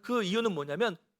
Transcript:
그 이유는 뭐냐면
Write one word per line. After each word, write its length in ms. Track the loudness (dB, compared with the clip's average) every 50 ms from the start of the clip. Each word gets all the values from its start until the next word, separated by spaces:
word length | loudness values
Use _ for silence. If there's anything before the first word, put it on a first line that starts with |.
그 220 | -6 -2 0 0 2
이유는 300 | 2 2 2 0 0 0
뭐냐면 440 | -2 -4 -4 -2 0 0 0 -2 -4 _ _ _